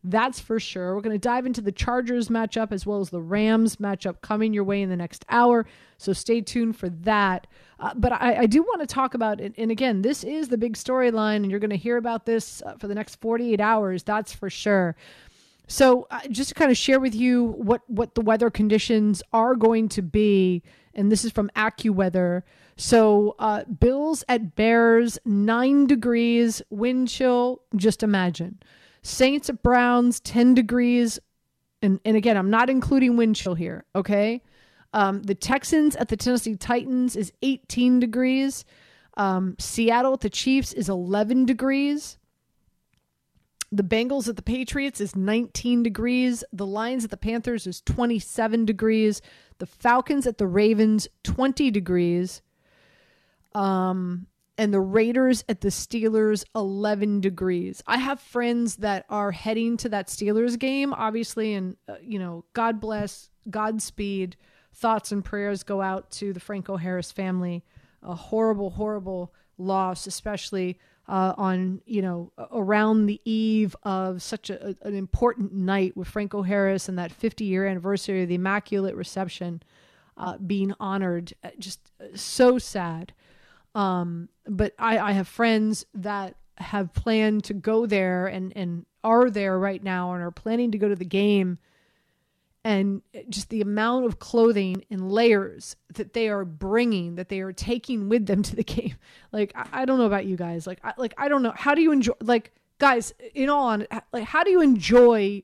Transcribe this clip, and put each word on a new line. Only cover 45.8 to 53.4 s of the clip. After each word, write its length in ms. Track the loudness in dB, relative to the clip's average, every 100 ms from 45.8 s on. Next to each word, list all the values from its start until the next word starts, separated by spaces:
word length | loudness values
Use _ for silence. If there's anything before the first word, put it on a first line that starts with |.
degrees. 600 | 2 -2 0 2 2 -2 -8
The 140 | -8 -6
Lions 380 | -4 -4 -4
at 60 | -6
the 60 | -6
Panthers 500 | -4 -4 -4 -6 -6
is 140 | -8
twenty-seven 840 | -4 0 0 0 -4 -2 0 2
degrees. 580 | 0 2 2 4 2 0 -10 -20 _ _
The 80 | -16
Falcons 600 | _ 2 2 2 0 0
at 120 | 0
the 80 | 0
Ravens, 640 | 4 4 6 4 4 0 _
twenty 480 | -4 0 0 2 0
degrees. 720 | 0 0 2 2 0 -2 -8 _ _ _ _ _ _ _ _ _ _